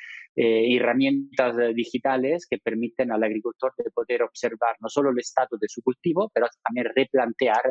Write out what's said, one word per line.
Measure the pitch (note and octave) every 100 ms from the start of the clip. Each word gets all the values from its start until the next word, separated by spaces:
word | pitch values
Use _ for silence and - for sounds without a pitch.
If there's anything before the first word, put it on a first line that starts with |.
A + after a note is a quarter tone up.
| - - - -
eh, | A#2 A2+ A#2+ B2
herramientas, | A#2+ B2 C3+ C#3 C#3 - B2 A#2
eh, | A#2
digitales | A#2 A2+ B2+ C3+ C3 C3 E3+ -
que | A#2+
permiten | - A2+ A#2 - B2
al | A2
agricultor | A2 A2 A#2 - C3 -
de | A#2
poder | - A2+ A#2+
observar | A2+ - A#2 A2+ A#2 A2+
no | A2
solo | C#3+ C#3
el | B2
estado | - - B2+ A2
de | G#2
su | -
cultivo, | B2+ B2 F3 E3+ G#3+
pero | A2+ A#2+ -
también | A#2+ B2 A#2 C3
replantear, | C3 C3 A#2 - B2 A2 B2+